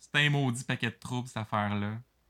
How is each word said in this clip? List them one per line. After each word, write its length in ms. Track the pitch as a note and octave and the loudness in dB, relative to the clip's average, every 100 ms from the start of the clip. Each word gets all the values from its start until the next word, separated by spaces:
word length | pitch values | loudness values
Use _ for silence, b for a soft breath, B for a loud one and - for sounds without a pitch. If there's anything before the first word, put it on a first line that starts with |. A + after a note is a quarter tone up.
C'est 260 | - D3 D3 | -2 2 4
un 40 | |
maudit 340 | C#3+ C3 A#2+ | 4 2 0
paquet 260 | - B2+ A#2 | -2 -2 -2
de 60 | - | -4
troubles, 300 | - B2 B2 | -6 -6 -4
cette 80 | A2+ | -6
affaire-là. » 600 | G#2+ G#2+ G#2 G#2 G#2 A2+ - _ | -2 0 0 0 -2 -6 -12 _